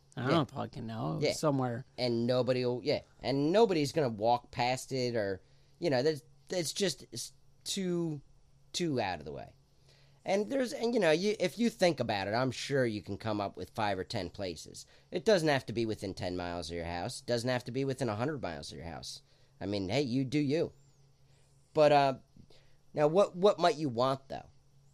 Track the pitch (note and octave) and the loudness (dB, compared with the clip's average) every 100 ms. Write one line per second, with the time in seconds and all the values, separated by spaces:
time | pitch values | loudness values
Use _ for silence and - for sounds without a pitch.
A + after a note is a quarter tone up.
0 | _ - B2+ E3 C#3 C3 A2 - A2+ A2+ | _ -4 2 2 2 -4 -8 -8 -8 -6
1 | D3 D#3 D3 - D#3 C3+ B2+ A#2 - - | -4 -2 -2 0 2 2 0 -4 -8 -4
2 | B2 A#2 A#2+ B2+ B2 B2+ B2 B2 D3 B2 | -2 0 2 2 2 2 0 -2 0 -2
3 | - - A2+ C#3 D3 G3+ A3+ E3 C#3 D#3+ | -4 -8 -2 0 4 4 4 4 0 0
4 | C3 G#2 A2+ A#2+ - - B2 B2+ - C3+ | -2 0 2 2 -2 -2 0 -2 -4 -4
5 | B2 A#2 G2 F#2+ - - _ - E3+ B2+ | -2 0 -2 -4 -10 -20 _ -4 0 2
6 | D3 D3 - - - F3+ D3+ - F#3+ - | 2 -2 -8 -20 -8 -6 -4 -2 -2 -2
7 | - A#2 - - - - - G3 F3+ F3 | -10 -12 -12 -16 -20 -14 -8 -4 -2 -2
8 | E3 D3 - - - - - - E3+ B2+ | -2 -6 -12 -20 -20 -20 -10 -4 -2 0
9 | G2 E2 D2+ C2+ G#1 - _ _ - - | -2 -4 -8 -12 -12 -20 _ _ -20 -20
10 | - _ - G3 G#3 C4+ B3 - A#3 A#3+ | -20 _ -2 -2 0 -2 -2 -2 0 4
11 | E3+ D#3+ G#3 - F3+ - A#3 - F3+ D3+ | 4 4 2 0 -2 0 -2 2 2 2
12 | A#2 G2+ G2 A2+ C3 - - C#3 A#2+ G#2+ | 0 -2 0 0 0 -2 -2 0 0 -2
13 | - G2 A2 G#2 G2 - F#2 - G#2 F#2 | -6 -6 -2 -2 -2 -6 -8 -2 0 0
14 | F2 A2 F2 - F#2+ D2+ - - - - | -4 -6 -6 -6 -8 -8 -12 -18 -20 -20
15 | _ F3+ A3 F#3+ D#3 C3+ - A2+ A2+ G#2 | _ 0 4 4 4 2 0 -2 -2 -4
16 | G2 E2+ F#2 F2+ F2 F2 D#2+ E2+ E2+ F2 | -6 -6 -4 -4 -4 -6 -6 -6 -6 -6
17 | G#2+ - - A#2+ B2+ B2 - B2 C3+ B2+ | -6 -8 -4 -2 0 -2 -4 -4 -4 -2
18 | A#2+ G#2 C3+ C#3+ F#2 D2 - C#2+ E2 D2 | -2 -2 -4 -4 -6 -8 -10 -12 -12 -12
19 | - - - _ _ - G2 G2+ F#2+ C3 | -12 -14 -18 _ _ -10 -6 -4 -2 -2
20 | C3+ C3 C3 D3+ C#3+ E3 - - - _ | 0 -2 -2 -2 0 0 -2 -6 -20 _
21 | _ _ - _ _ _ _ D#3 D3 C#3+ | _ _ -20 _ _ _ _ 6 8 8
22 | C#3 B2+ - - - - - - - D3+ | 4 0 -8 -20 -20 -20 -20 -20 -8 2
23 | D3+ F3 G3 F3 G3+ - F3 D3 D3+ A2+ | 4 6 4 4 4 6 2 2 0 2
24 | C3 C3 - - - - _ - - | 0 0 -6 -12 -12 -20 _ -20 -20